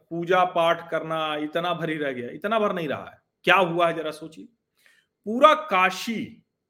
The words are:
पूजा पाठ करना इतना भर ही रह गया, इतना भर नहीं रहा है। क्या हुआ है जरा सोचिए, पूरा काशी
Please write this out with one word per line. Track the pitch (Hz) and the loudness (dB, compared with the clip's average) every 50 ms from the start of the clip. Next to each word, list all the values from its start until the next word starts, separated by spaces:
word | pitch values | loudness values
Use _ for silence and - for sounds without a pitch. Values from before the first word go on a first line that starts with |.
| _ - | _ -10
पूजा | 165 170 170 170 185 185 180 | -8 -4 0 2 4 4 4
पाठ | 180 - 170 165 170 165 165 165 - | 4 2 2 2 2 2 0 -2 -6
करना | 165 156 156 160 160 160 156 151 151 | -6 -4 -4 -4 -4 -4 -4 -4 -4
इतना | 151 151 151 - 170 170 180 170 | -4 -6 -4 -4 -2 -2 -2 -4
भर | 165 165 160 | -4 -4 -4
ही | 156 | -4
रह | 151 147 139 | -4 -4 -6
गया, | 127 123 120 127 | -6 -6 -8 -10
इतना | 156 151 - 202 226 220 | -10 -8 -4 -2 0 0
भर | 208 196 | 0 0
नहीं | 185 180 160 135 | -2 -4 -4 -6
रहा | 113 98 87 82 | -6 -6 -8 -12
है। | - _ _ _ _ _ - | -18 _ _ _ _ _ 2
क्या | 175 180 | 4 4
हुआ | 196 185 170 170 175 170 165 | 4 4 2 2 2 0 0
है | 160 | 0
जरा | 160 151 156 | -2 -6 -8
सोचिए, | 151 - 160 160 - 190 - - _ _ _ _ _ _ _ _ _ _ _ _ _ _ - | -10 -12 -14 -18 -18 -20 -20 -20 _ _ _ _ _ _ _ _ _ _ _ _ _ _ -8
पूरा | 202 226 254 285 311 302 | -6 4 6 6 6 6
काशी | - - - 202 185 185 185 190 - - 233 220 185 113 - - - _ _ _ _ _ | 4 0 0 2 2 2 2 0 -2 -6 -6 -6 -6 -8 -10 -12 -18 _ _ _ _ _